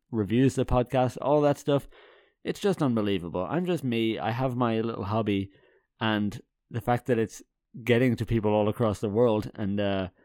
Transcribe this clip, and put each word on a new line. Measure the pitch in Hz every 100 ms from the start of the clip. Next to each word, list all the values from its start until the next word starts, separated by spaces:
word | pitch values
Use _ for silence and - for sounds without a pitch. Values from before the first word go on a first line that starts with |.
| _
reviews | 113 98 117 131
the | 131
podcast, | 123 127 123 131 127 -
all | - 151
that | 147 143
stuff. | - 139 - - - - _ _
It's | - 180
just | 202 185
unbelievable. | 143 117 104 98 85 90 87
I'm | 143 180
just | 170
me. | 131 117 113 98
I | 82
have | 117 131 123
my | 120 113
little | 113 110 98
hobby, | 110 107 98 98 - _ _ _ _
and | 113 107 104 101 - _ _
the | 117
fact | - 120 -
that | 113
it's | 110 - - _ _ -
getting | 113 120 127 113
to | 107
people | 117 107
all | 104 104
across | - 113 98
the | 110
world | 104 120 107 98 -
and, | 101 101
uh, | 101 98 92 -